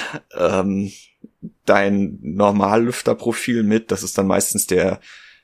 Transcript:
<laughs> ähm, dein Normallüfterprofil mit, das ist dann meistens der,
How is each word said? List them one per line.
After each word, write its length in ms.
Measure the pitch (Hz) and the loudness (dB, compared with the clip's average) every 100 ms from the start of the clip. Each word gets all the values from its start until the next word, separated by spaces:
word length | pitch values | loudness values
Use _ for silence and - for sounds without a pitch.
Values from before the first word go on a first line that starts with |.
<laughs> 340 | - 151 _ - | -8 -12 _ -2
ähm, 560 | 87 98 95 98 101 - - _ - _ - _ - | 0 2 0 -2 -6 -10 -20 _ -20 _ -20 _ 2
dein 540 | 98 101 101 98 - | 2 4 2 -2 -4
Normallüfterprofil 1400 | 73 92 104 101 98 110 120 - - 113 117 113 - 117 | -8 2 2 4 2 2 0 -2 -2 0 -2 -4 -2 0
mit, 280 | 104 110 - | 2 0 0
das 120 | 104 | -6
ist 140 | 95 - | -4 -2
dann 100 | 98 | 0
meistens 400 | 95 - 101 - | 0 0 -4 0
der, 340 | 90 92 95 - - - _ | 2 2 -2 -10 -20 -20 _